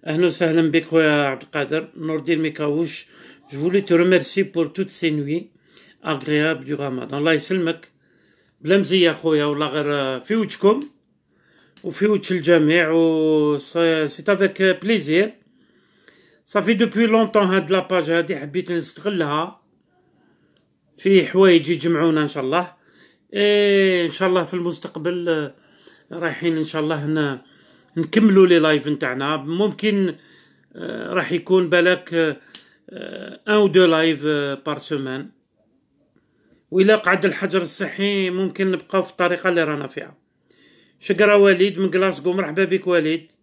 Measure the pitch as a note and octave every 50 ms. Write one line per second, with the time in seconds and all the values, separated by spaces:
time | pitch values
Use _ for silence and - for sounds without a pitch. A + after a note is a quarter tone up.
0 | - E3 D#3 D#3+ F3+ F3 D#3 - F3 D#3+ D#3+ E3 E3 D#3 D3 E3 D#3 - D#3+ E3
1 | D#3+ D3+ D3+ D3 C#3+ C#3 C3+ C3 - _ - D3+ C#3 - D3 D#3+ - - _ -
2 | D#3+ D#3 D#3+ D#3 C3 D#3 E3+ D#3 D#3+ D#3 D#3 - D3+ D3 D3 D#3 E3+ D#3+ - -
3 | - _ - - - - - _ _ - - C#3 D3+ F3 F3+ G3+ G3 - F3 E3
4 | F3 F3+ F#3 F3 F3 - - G3 G3 - - E3 E3 D3 - - G3 G3 - -
5 | - E3 D3+ D3+ C#3+ C#3 D3+ F3+ G3 - _ _ _ _ _ - - _ _ _
6 | - D#3+ D#3 C3+ - D3+ D3+ D3 D3+ D#3+ D#3+ C3 C3 C3+ D3 C3+ C#3+ C#3 C3 B2+
7 | B2 C3 C#3 C#3+ D3 E3 D#3+ D3+ D#3 - F#3+ F#3+ E3+ D#3+ E3 E3 - _ _ _
8 | _ _ _ _ _ _ _ _ _ _ _ _ - D3 F#3 G3+ F#3 C#3+ F#3 F#3+
9 | F3 E3+ D3+ - - E3 D#3 D3+ D3 D3 D3 C#3+ D3+ C#3+ C3 D3+ D3 D3 D3 C#3+
10 | C#3 C3 C3 B2+ - - G#3+ A3+ G#3+ - - - - G3+ A3 C4+ D4 - _ _
11 | _ _ _ _ _ _ _ _ _ _ _ _ _ _ _ - - E3+ D3 -
12 | G3 G#3+ G#3+ G3 G3 - F#3 F3+ D3+ D#3 F3 E3 D3+ D3+ D#3+ F3 E3 D#3 D#3+ E3
13 | E3 E3 D#3+ D#3 D#3 D#3 D#3 D3+ D3+ D3 D3 C#3+ C#3+ - - E3+ E3+ E3 D#3+ D#3+
14 | D#3 D3 - - - - G3+ F#3 G3 F#3+ G3 - F#3+ F#3+ F3+ F#3 - G3+ A#3 G#3
15 | C#3+ C#3+ D#3 F3 G#3 A3 - _ _ _ _ _ _ _ _ _ _ _ _ _
16 | _ - _ _ _ _ _ _ _ - - G#3 E3+ F#3+ A#3 F#3+ A#3+ G#3 - G3+
17 | A#3 A3+ G#3+ A3+ A3 G#3 - G#3+ G3+ F#3 F#3+ F#3+ D#3+ D3 F#3+ F#3 F3+ F#3 F#3 F3+
18 | D#3 D3+ E3 E3+ E3 D3+ F3+ D#3 D3+ D3 C#3+ F3+ F3 - F3 E3+ D#3 - - -
19 | D3 G#3 G#3 F3+ D#3+ C#3+ D3 D3+ E3 F#3 - _ _ _ _ _ _ _ _ _
20 | _ _ _ _ _ _ _ _ _ _ _ _ _ _ _ _ _ _ _ -
21 | - F#3+ G3 F#3 D#3 - - F#3 G3 F#3+ F3 E3 D3 C#3+ F3 D3+ C3+ E3+ E3+ D3
22 | D#3+ E3 D#3 D#3 D3+ C#3+ - D3 C3 C3 D3 F3 F3+ F3 - _ _ _ _ _
23 | - _ _ _ _ _ - G3+ G3+ G#3 G#3 G#3 G#3 G3+ G3+ G3 G3 F#3+ F#3 F3+
24 | E3+ E3 D3 - F#3 F#3 F#3 F#3 E3+ - F#3 F3+ E3+ F3 E3 - - - - D#3+
25 | D3+ F3 F3+ F3+ E3+ F3 D#3+ D#3 D3 C3+ - _ _ _ _ _ _ - - _
26 | _ _ - E3+ E3+ E3 C#3+ - E3+ E3+ E3 D#3 D#3 D#3 - D#3+ D3+ D3+ D#3+ D3
27 | C#3+ D3 D#3 D#3 D3+ C#3+ C3+ B2 _ _ _ _ _ _ _ _ _ _ _ E3
28 | E3 D#3+ - A3 A3+ G#3+ F#3+ G3 F#3+ F3+ F3 E3 D#3 D#3 D3+ D3 D3 D3 D3+ C#3+
29 | D3+ C3 B2+ C3 C#3 C#3+ D#3 D3 C#3 D3 E3 F3+ G#3 G#3+ G3+ - G#3 G#3+ G#3 G3
30 | F#3+ F3+ D3 - _ _ _ _ _ _ _ _ _ _ _ - E3+ - A2+ A2+
31 | - - - F#3 D#3 - F3 E3+ E3+ - F#3 F#3 F#3 E3 F3 F3 E3+ F3+ F3+ F3+
32 | - - E3 E3 E3 D#3 D3 - _ _ _ - - _ _ _ _ - - -
33 | - - - - - - - - _ G#3+ G#3+ G#3+ G#3 F#3+ D3+ F#3 F#3 E3+ D#3+ D#3+
34 | D#3+ E3 D#3 C3+ C#3+ D3+ D3+ C#3+ C#3+ C#3 C#3 C#3 - D#3 D3 C#3 - - D#3 C#3
35 | C3+ C3 C3 C3+ E3 G#3+ _ _ _ _ _ _ _ _ _ _ _ _ _ _
36 | _ _ _ _ _ _ _ _ _ _ _ _ _ _ D#3+ F#3 F#3+ G3+ A3 G#3+
37 | - F3+ F#3+ F#3+ - F#3+ D#3 - G3 F3+ D#3 F#3+ F3 D#3+ - - G3+ D#3 - -
38 | G3 G3+ G3+ G3 F#3+ F#3 F3+ F#3 F#3+ F#3+ - - F#3+ F#3+ F#3 E3 - _ - F#3+
39 | F#3 - - - F3+ F3 F3+ F3 - F#3 F3 E3+ D#3+ D3+ D3+ D3 C#3+ C3+ - C#3+
40 | - - - _ _ _ _ _ _ _ _ _ _ _ _ _ _ _ _ _
41 | - - G3 D#3+ G#3 G3+ G#3 G#3 G3+ G3 F#3+ F3 F#3 G#3 D#3+ E3 G3 F#3 D#3+ F#3
42 | F#3+ F#3+ F3+ C#3+ C#3 F3+ F3+ F#3+ F#3 D3+ D3+ F#3 F#3+ E3+ F#3 F#3+ - F#3 F3 E3+
43 | D#3 D#3 D#3+ E3 D#3+ _ _ _